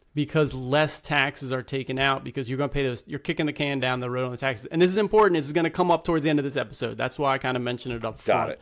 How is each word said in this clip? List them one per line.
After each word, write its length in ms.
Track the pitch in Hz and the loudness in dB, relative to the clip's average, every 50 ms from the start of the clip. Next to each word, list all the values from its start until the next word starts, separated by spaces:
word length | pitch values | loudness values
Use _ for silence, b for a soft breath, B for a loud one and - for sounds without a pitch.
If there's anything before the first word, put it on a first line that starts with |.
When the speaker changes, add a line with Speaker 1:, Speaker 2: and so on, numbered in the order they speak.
| _ _ - | _ _ -6
Speaker 1:
Because 380 | 147 143 143 - 156 151 127 | -4 -4 0 0 0 0 0
less 480 | 131 131 127 127 139 151 156 143 - - | -2 -6 -2 0 2 2 2 2 -2 -6
taxes 520 | - - 151 143 135 143 139 - 143 123 | -4 0 2 2 2 2 -2 -6 -6 -4
are 100 | 131 127 | -4 -4
taken 360 | 123 - 139 135 127 - 131 131 | -4 -4 -6 -6 -4 -4 -2 0
out 240 | 135 139 135 135 | 2 2 2 0
because 240 | 139 131 - 139 131 117 | -4 -6 -6 -6 -4 -4
you're 80 | 135 131 | -2 -2
gonna 100 | 143 135 | -2 -2
pay 140 | - 143 | 0 0
those, 200 | 139 127 120 - - | 0 0 -2 -4 -8
you're 120 | - 147 135 | -10 -10 -6
kicking 280 | - - 160 - 156 | -4 -4 -2 -2 -2
the 60 | 147 147 | -2 -2
can 260 | - 147 143 139 135 | -2 -2 -2 0 0
down 200 | 127 127 127 123 | 0 0 0 -2
the 100 | 127 123 | -2 -4
road 160 | 123 127 127 | -2 -2 -4
on 40 | 123 | -4
the 60 | 123 | -4
taxes. 300 | 120 135 135 123 104 135 | -2 -2 -2 -2 -4 -6
And 140 | - 165 165 | -4 2 4
this 80 | 180 180 | 4 4
is 80 | 185 214 | 4 2
important. 400 | 208 - 214 214 214 196 175 160 | 2 4 6 6 6 6 4 2
This 80 | 135 | 0
is 60 | 143 151 | 0 0
gonna 160 | 170 165 160 | 0 0 2
come 200 | - - 180 175 | 2 2 4 4
up 140 | 170 160 - | 2 2 2
towards 200 | - 165 160 143 | 2 0 2 2
the 40 | 160 | 2
end 80 | 147 147 | 2 2
of 60 | 135 | 0
this 140 | 139 131 131 | 0 -2 -4
episode. 400 | 120 104 - - 127 113 113 110 | -4 -4 -4 -4 -4 -4 -2 -4
That's 200 | 120 127 - - | -4 -4 -2 0
why 140 | 143 135 | 0 0
I 60 | 135 131 | 0 0
kinda 200 | - 127 127 123 | 0 -2 -2 -2
mentioned 340 | 120 123 123 120 - 127 120 | -2 -4 -4 -6 -6 -6 -6
it 100 | 117 113 | -4 -4
up 120 | 113 107 | -6 -6
Speaker 2:
Got 60 | - | -2
Speaker 1:
front, 280 | - 110 98 85 78 76 | 0 2 2 2 2 -2
Speaker 2:
it. 100 | 71 B | -6 B